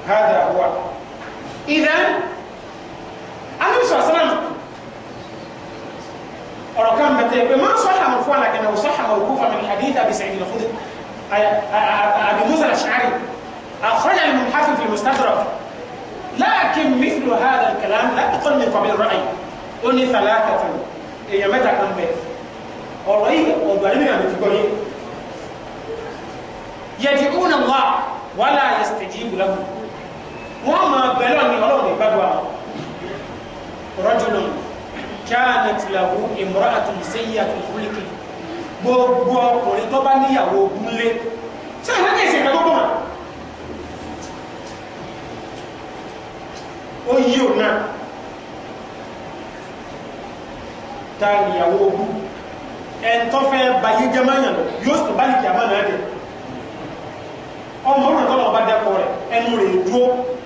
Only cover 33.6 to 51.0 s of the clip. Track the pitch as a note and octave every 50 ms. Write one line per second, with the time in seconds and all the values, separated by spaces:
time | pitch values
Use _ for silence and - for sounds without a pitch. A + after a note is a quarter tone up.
33.6 | - - - - - - - - F#3 G#3+ - - - A#3+ G#3+ G3 - - - -
34.6 | - - - - - - - - - - - - - - A#3 B3 B3+ B3 B3 -
35.6 | - G#3+ G3+ F#3+ - F#3+ G3 F#3+ F3+ F3+ F#3 G3+ G#3+ A3+ - G3 F#3+ F#3 F#3 G3
36.6 | - A#3 A#3 G#3+ - - G#3 F#3 - - - A3+ A#3 A3+ A3 G#3+ F#3 - - -
37.6 | F#3 - F#3 G#3+ G#3+ G3+ G#3+ G#3+ F#3 - - - - - - - - - - -
38.6 | - - - - F3+ B3 B3+ B3+ B3 B3 B3 A#3+ B3 B3 B3+ B3 A#3+ A#3+ A#3+ A#3+
39.6 | - - - - - A#3+ C4+ C4+ C4+ C4+ C4+ C4+ C4+ C4+ C4+ C4 - - - G4
40.6 | G4 - - - G#3+ A3+ A#3 A3+ A#3 A#3 A#3 A#3 A4+ A3+ - - - - - -
41.6 | - - - - - - B4 G#4 F4+ G4 G4 - G4+ F4 F4+ D4 C4+ C#4 D#4+ E4
42.6 | E4 E4 D#4+ E4 E4 - - - - - - - - - - - - - - -
43.6 | - - - - - - - - - - - - - - - - - - - -
44.6 | - - - - - - - - - - - - - - - - - - - -
45.6 | - - - - - - - - - - - - - - - - - - - -
46.6 | - - - - - - - - - B3 B3+ C4+ B3 A#3+ A#3+ C4 B3+ A3 G#3+ G#3
47.6 | G#3 G#3 G#3 G3+ - - - - - - - - - - - - - - - -
48.6 | - - - - - - - - - - - - - - - E4+ - - - -
49.6 | - - - - - - - - - - - - - - - - - - - -
50.6 | - - - - - - - -